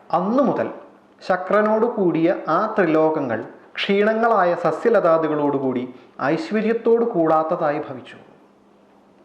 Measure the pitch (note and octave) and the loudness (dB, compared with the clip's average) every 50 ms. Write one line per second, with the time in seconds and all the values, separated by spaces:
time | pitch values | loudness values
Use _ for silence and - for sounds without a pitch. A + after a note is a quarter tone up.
0 | - - - E3+ F3+ G3+ A#3 C4+ C#4 G3+ D3 D3+ A2 - - - - - - - | -6 -4 -2 -2 0 0 0 0 0 0 0 -2 -4 -6 -8 -14 -20 -20 -20 -20
1 | _ _ _ - - - F#3 F3+ - - G3 G#3+ G#3+ G#3+ A3 A3 A#3+ A#3 A#3 G#3+ | _ _ _ -8 -4 -2 -2 -2 -2 0 0 2 2 2 2 0 0 0 0 0
2 | F#3+ E3+ D#3 D#3+ E3 F3 F#3+ - - - D#3 F3 G#3+ A3 - G#3 F#3 D#3+ D#3 D#3 | 0 0 2 2 2 2 0 0 -2 -2 0 0 0 0 0 0 2 2 2 2
3 | D#3 D#3+ D#3 D#3+ C#3 B2 A2+ A2 C3 - - - - - - - - - G3+ G3+ | 2 2 0 -2 -2 -4 -4 -6 -6 -10 -16 -20 -20 -16 -10 -6 -2 0 0 2
4 | G#3 G#3+ A3 A3 A#3+ A#3 A3+ G3+ F3+ F3 E3+ E3+ - D#3+ - - - A#3 A3 G3 | 2 2 2 2 2 2 2 2 2 2 0 0 0 -2 -2 0 0 2 2 4
5 | F3 E3+ D#3+ E3 D#3 D3+ D3+ D3+ D3 C#3+ C#3 C#3 C3+ C3 B2 A#2+ B2 B2 - - | 4 4 2 2 2 0 -2 0 0 0 -2 -2 -2 -2 -2 -4 -6 -8 -12 -18
6 | - - - - C3+ C3+ D#3+ D#3 - - G#3 A3 G#3 G#3+ A3+ A3+ - A#3 A3+ A3+ | -20 -18 -10 -4 -2 -2 -2 -2 -4 -4 -4 -2 0 0 -2 0 2 2 2 2
7 | A3+ A#3 - E3+ D#3+ D#3+ D#3+ D#3 D#3+ D#3+ F3 E3+ E3+ D3+ C#3+ G#2+ - - C3+ B2 | 2 0 0 0 2 4 2 2 2 0 -2 -2 -2 -2 -2 -4 -6 -10 -12 -14
8 | - - A#2+ A#2 - - - - - _ _ _ _ _ _ _ _ _ _ _ | -16 -18 -20 -20 -20 -20 -20 -20 -20 _ _ _ _ _ _ _ _ _ _ _
9 | _ _ _ _ | _ _ _ _